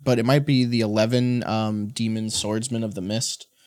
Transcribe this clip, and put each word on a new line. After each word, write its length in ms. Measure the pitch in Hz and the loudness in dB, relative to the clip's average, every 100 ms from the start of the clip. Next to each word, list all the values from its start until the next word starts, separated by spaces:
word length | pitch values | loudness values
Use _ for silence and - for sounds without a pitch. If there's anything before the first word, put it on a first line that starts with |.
but 160 | 131 120 | 0 2
it 60 | 117 | 4
might 200 | 143 147 | 4 4
be 180 | 135 123 | 2 2
the 160 | 120 | 2
eleven, 640 | 110 107 113 123 123 123 - | 2 2 2 2 2 0 -2
um, 400 | 110 110 107 104 | -2 -2 -2 -4
demon 420 | 123 113 110 110 | -4 -4 -2 -4
swordsmen 540 | - 104 107 120 117 | -4 -2 -4 -4 -4
of 100 | 110 | -4
the 80 | 98 | -6
mist. 460 | 92 110 - - - _ | -4 -4 -4 -8 -14 _